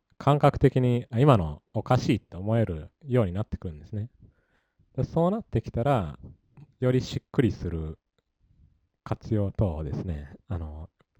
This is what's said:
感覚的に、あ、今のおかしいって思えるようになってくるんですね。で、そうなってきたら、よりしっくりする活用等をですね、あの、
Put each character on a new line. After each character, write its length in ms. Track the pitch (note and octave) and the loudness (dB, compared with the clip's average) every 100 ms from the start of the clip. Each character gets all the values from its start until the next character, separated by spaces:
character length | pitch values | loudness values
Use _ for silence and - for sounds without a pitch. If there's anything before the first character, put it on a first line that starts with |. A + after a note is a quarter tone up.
| _ - | _ -2
感 220 | C3+ D3 | 0 4
覚 200 | C#3+ - | 4 4
的 200 | C3+ C3 | 2 4
に、 260 | B2+ A#2+ - | 2 0 0
あ、 100 | A2+ | 4
今 180 | D3 A2+ | 6 6
の 240 | D#2+ D2 _ | 4 -6 _
お 100 | A2 | -6
か 140 | - B2 | 0 0
し 160 | - | 2
い 40 | G#2+ | 0
っ 20 | |
て 160 | - E2+ | -2 -8
思 200 | G2+ A#2 | -2 0
え 80 | G#2 | 0
る 240 | D#2+ - _ C#3+ | -4 -10 _ -2
よ 180 | B2 | 0
う 20 | F#2+ | 0
に 80 | |
な 80 | F2+ | -2
っ 60 | - | -6
て 100 | - | -6
く 100 | F2+ | -8
る 60 | |
ん 60 | D2 | -12
で 60 | D2+ | -10
す 80 | |
ね。 160 | G#2 A2+ _ - _ _ _ _ _ _ - | -8 -10 _ -20 _ _ _ _ _ _ -6
で、 80 | |
そ 240 | B2+ D#3+ E3+ | -2 2 2
う 40 | |
な 80 | A3+ | 0
っ 40 | |
て 180 | - A#2 | -2 -4
き 100 | - | -2
た 120 | A2+ | -2
ら、 360 | C3 B2+ D#2 - - - _ - - - | 2 2 0 -8 -18 -20 _ -20 -20 -2
よ 120 | B2+ | 0
り 100 | B2+ | 2
し 160 | - - | 0 -8
っ 60 | - | -4
く 100 | - | 0
り 100 | A2+ | 0
す 180 | - F2+ | 0 -6
る 280 | E2 D#2 D#2 _ _ _ _ _ _ _ _ _ _ | -6 -6 -10 _ _ _ _ _ _ _ _ _ _
活 300 | - - - | -8 -8 -2
用 180 | A2 G2 | -2 -2
等 240 | - G2+ D#2 | 0 0 0
を 80 | |
で 100 | D2 | -6
す 100 | C#2+ | -6
ね、 320 | F2+ D2 C#2 - - | -6 -8 -10 -18 -10
あ 100 | F2+ | -8
の、 320 | D#2 D#2 E2+ _ _ | -8 -12 -16 _ _